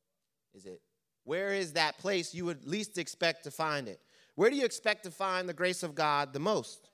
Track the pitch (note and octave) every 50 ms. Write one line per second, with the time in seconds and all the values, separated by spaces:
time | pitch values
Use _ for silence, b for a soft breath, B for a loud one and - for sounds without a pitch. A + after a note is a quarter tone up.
0 | _ _ _ _ _ _ _ _ _ _ _ G2 F#2 F#2+ F2+ - _ _ _ _
1 | _ _ _ _ _ B2 D#3 F#3 G3 G3 G3 G3 F#3 D#3 C#3+ E3 D#3 D3+ - -
2 | - G3 G3+ F3+ E3 - - F3 F3 E3+ E3 C3+ B2 C3+ F3 G#3+ G#3 G#3+ - F3+
3 | D#3+ - - - F3 E3 D#3 - - D3 - - D#3+ D#3 D3 C#3+ B2 G#2+ F2+ -
4 | b b b b b b b D3 F#3+ A#3+ C#4+ C#4 B3+ A3+ - - - A3 G#3 G#3
5 | - F#3 D#3+ - G3 F#3+ F#3 F#3 F3+ F3+ E3 C#3+ F3+ F3+ F3+ - F3+ D#3+ C#3+ D3+
6 | D#3 D3+ D3 C#3+ C#3+ C3+ C3+ C#3 D#3 G#3+ G#3+ D#3 A2+ - - - - _